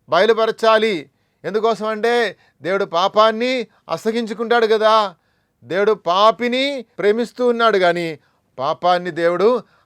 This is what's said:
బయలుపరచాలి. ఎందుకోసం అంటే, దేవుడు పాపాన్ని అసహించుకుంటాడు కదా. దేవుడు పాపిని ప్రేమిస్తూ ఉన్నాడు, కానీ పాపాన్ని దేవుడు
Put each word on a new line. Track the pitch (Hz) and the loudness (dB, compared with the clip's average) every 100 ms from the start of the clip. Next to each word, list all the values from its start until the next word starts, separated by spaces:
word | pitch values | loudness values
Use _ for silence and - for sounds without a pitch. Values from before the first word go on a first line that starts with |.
| _ | _
బయలుపరచాలి. | 165 214 220 226 220 226 220 220 170 135 _ _ _ | 2 2 2 0 0 2 2 2 -2 -8 _ _ _
ఎందుకోసం | 160 208 226 202 214 | -8 -2 -2 -2 -4
అంటే, | 214 233 240 208 - _ _ | -2 0 0 -2 -6 _ _
దేవుడు | 147 196 | -6 -4
పాపాన్ని | 190 165 196 208 220 220 254 262 208 _ - | -2 0 0 2 2 0 -4 -4 -6 _ -10
అసహించుకుంటాడు | 160 220 226 220 220 226 240 220 | -6 -4 -4 -6 -8 -2 0 2
కదా. | 220 214 220 202 160 _ _ _ _ | 2 4 2 0 -8 _ _ _ _
దేవుడు | 120 180 208 | -6 -2 0
పాపిని | 196 170 185 214 226 240 254 277 269 - - | 0 -2 2 2 2 -2 -2 -4 -6 -12 -2
ప్రేమిస్తూ | 202 220 233 - 247 | -2 0 -4 -2 -2
ఉన్నాడు, | 233 226 202 | 2 2 2
కానీ | 175 175 165 147 _ _ _ - | 2 0 -6 -10 _ _ _ -8
పాపాన్ని | 139 156 175 175 180 | -6 -2 0 0 -2
దేవుడు | 156 170 175 208 240 - _ | -2 -2 2 0 0 -6 _